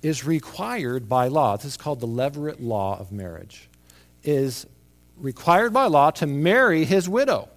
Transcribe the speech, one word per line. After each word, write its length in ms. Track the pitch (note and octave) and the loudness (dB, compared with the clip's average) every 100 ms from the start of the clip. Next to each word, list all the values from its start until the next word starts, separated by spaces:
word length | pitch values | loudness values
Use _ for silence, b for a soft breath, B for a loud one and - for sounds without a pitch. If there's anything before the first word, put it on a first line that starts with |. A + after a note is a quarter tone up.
is 200 | D3+ D3+ | -4 -4
required 840 | B2+ D#3+ - - G#3+ A#3+ C3 B2+ A2+ | -2 -2 -4 -10 -8 -6 -4 -6 -2
by 200 | B2+ B2+ | 0 2
law, 260 | C3 A2+ G#2 | 2 2 0
this 80 | C#3+ | -6
is 120 | - | -10
called 220 | - C#3 | -8 -6
the 80 | A#2 | -6
Levirate 500 | A#2 C3 C#3+ D3 - | -2 -4 -4 -10 -8
law 400 | B2 G#2+ G2 G2 | -6 -2 -2 -6
of 120 | F#2+ | -10
marriage, 580 | G2+ F#2 E2 F2 - - _ b b b b | -12 -12 -14 -18 -20 -20 _ b b b b
is 440 | - D3 C3+ A#2+ - _ _ _ _ _ | -2 0 0 -6 -14 _ _ _ _ _
required 560 | C3+ B2+ - F3+ A#3 | -12 -6 4 4 4
by 140 | A#3 C4 | 2 4
law 240 | D3+ C#3+ | 6 4
to 160 | - D#3 | 4 -2
marry 600 | C#3+ D#3 A3+ B3+ D#3+ D3+ | 0 2 4 4 2 2
his 220 | G3 F3+ | 2 2
widow 400 | G#3 C#4 D3+ - | 0 2 0 -4